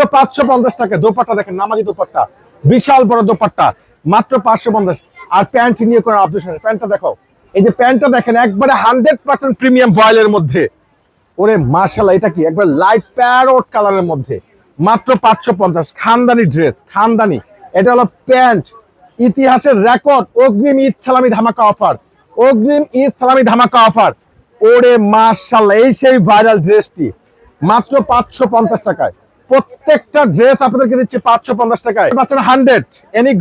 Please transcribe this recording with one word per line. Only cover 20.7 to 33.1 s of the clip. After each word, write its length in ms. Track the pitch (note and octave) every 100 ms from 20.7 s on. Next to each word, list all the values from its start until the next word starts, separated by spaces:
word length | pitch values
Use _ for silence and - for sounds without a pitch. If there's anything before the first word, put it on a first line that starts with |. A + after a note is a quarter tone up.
| C4+ C4+
ঈদ 100 | - -
সালামি 240 | B3+ B3+ G#3+
ধামাকা 260 | A3+ - G#3+
অফার, 220 | - F#3 B2+ _ _ _ -
অগ্রিম 460 | B3+ A#3+ A#3 D4 D4+ B3+
ঈদ 100 | C#4 -
সালামি 240 | B3+ C4 A#3
ধামাকা 300 | A#3 A#3+ B3 A3+
অফার। 220 | - F#3 - _ _ _ _
ওরে 320 | G#3+ A#3+ B3 A#3+ G3+
মাশাআল্লাহ, 640 | G#3+ A3+ A3 - A#3 G#3 G#3
এই 80 | C4 A3+
সেই 160 | C4+ B3+ F3+
ভাইরাল 300 | G#3+ A3 G#3+ D#3+
ড্রেসটি 420 | G#3 - - B2+ - _ _ _ _
মাত্র 320 | D#3+ A3+ - C#4 A#3
পাঁচশো 340 | A#3+ - - B3
পঞ্চাশ 280 | A3+ A3+ A3+ G#3
টাকায়। 240 | F3 A#2+ - _ _ _
প্রত্যেকটা 720 | - - B4 - D4 - D4 C4+ D#3
ড্রেস 220 | B3 C4 C4
আপনাদেরকে 300 | B3 B3+ B3+
দিচ্ছে 180 | B3 B3 -
পাঁচশো 260 | A#3 - A3
পঞ্চাশ 220 | A#3 A3+ A#3+
টাকায়। 220 | G#3 A#3+ A#3+
পাচ্ছেন 240 | B3 C4+ G#3
হান্ড্রেড 360 | C4 C4 A#3+ A#2+ _ _